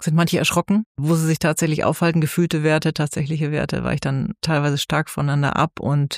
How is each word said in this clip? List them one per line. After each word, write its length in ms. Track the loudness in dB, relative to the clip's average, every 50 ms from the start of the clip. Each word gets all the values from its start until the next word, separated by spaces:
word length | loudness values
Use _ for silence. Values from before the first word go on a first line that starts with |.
sind 140 | -2 0 2
manche 220 | 4 4 4 2 0
erschrocken, 460 | 0 0 0 0 0 2 2 0 0 -2 _
wo 180 | -2 0 2 2
sie 120 | 2 2
sich 120 | 2 0 2
tatsächlich 460 | 0 0 0 0 0 0 0 0 0
aufhalten, 360 | 0 0 2 0 2 2 2
gefühlte 420 | 0 0 2 0 0 0 0 0 0
Werte, 300 | 2 2 2 0 -2 -2
tatsächliche 580 | -2 -2 -2 -2 -4 -4 -2 -2 -2 -2 -2 -2
Werte 320 | -2 -4 -4 -4 -4 -2
weichen 160 | -2 -2 -2
dann 320 | -2 -2 -2 -2 -2 -4 -4 -4
teilweise 380 | -4 -2 0 0 0 0 0 -2
stark 320 | -2 -2 -2 -2 -2 -2
voneinander 460 | -4 -4 -2 0 0 2 0 0 0
ab 160 | 0 0 -2 -2 -4
und 360 | -2 0 0 2 0 0 -2